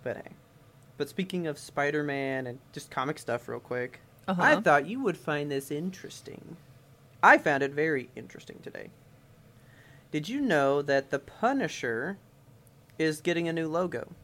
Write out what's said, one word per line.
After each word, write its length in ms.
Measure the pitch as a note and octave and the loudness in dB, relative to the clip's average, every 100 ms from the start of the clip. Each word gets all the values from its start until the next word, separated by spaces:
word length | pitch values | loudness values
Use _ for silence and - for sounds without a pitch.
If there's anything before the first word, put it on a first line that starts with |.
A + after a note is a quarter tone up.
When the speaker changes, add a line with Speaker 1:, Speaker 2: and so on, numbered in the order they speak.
Speaker 1:
But 140 | C3 A2 | -6 -8
hey. 140 | - - - - - - - - | -10 -18 -20 -20 -20 -20 -20 -8
But 140 | C#3+ | -6
speaking 380 | - F#3 F3+ E3 | -4 -4 -2 -4
of 120 | C#3+ | -8
Spider-Man 880 | - - C#3+ D3+ D3 C#3 C3+ C3+ B2+ | -8 -2 0 0 -2 -2 -2 -4 -4
and 120 | B2 - | -10 -14
just 180 | - - | -16 -8
comic 300 | - C3 - | -4 -4 -4
stuff 300 | - A#2+ - | -4 -4 -4
real 100 | A#2+ | -10
quick, 400 | - B2 B2 - - - - | -6 -6 -6 -10 -20 -14 -4
Speaker 2:
Uh-huh. 160 | F#3 | 2
Speaker 1:
I 200 | A3 D4+ | 4 4
thought 240 | G3 D3 C#3+ | 6 4 4
you 140 | A#3+ | -2
would 160 | B3+ D#3+ | -2 -2
find 340 | - D3 D3 | -4 -4 -2
this 180 | C#3 C#3 | -4 -4
interesting. 840 | D3 F3+ F#3 - - - - - E3 - - - - - - | -6 -6 -8 -16 -16 -16 -16 -16 -18 -20 -20 -20 -20 -20 4
I 160 | F#3+ C#4+ | 8 8
found 240 | - C#3 | 8 2
it 100 | C#3 | 2
very 360 | C#3+ D#3 C#3+ B2 - | 2 0 0 -4 -12
interesting 440 | A2+ - - - | -14 -16 -18 -16
today. 260 | - - - - - - - - - - - - - - - | -14 -14 -16 -18 -20 -20 -20 -20 -20 -20 -20 -20 -20 -20 -8
Did 180 | D3+ D3+ | -6 -4
you 100 | C4+ | -2
know 420 | C#4 D#3+ C#3 C#3+ | 2 4 4 4
that 280 | C#3+ C#3 C3+ | 4 2 2
the 100 | C#3 | -6
Punisher 1000 | - - A3+ C#4 F3+ - B2+ A2+ C#3+ G3+ - - - - - - - - | -6 -2 0 2 -2 -4 -4 -2 -4 -8 -14 -20 -20 -20 -20 -20 -20 -2
is 220 | D#3 D3+ | -2 0
getting 280 | - E3+ E3+ | -2 0 0
a 40 | |
new 140 | E3 D#3+ | -2 -2
logo? 480 | D#3+ F3+ B2+ - - | 0 -2 -4 -8 -16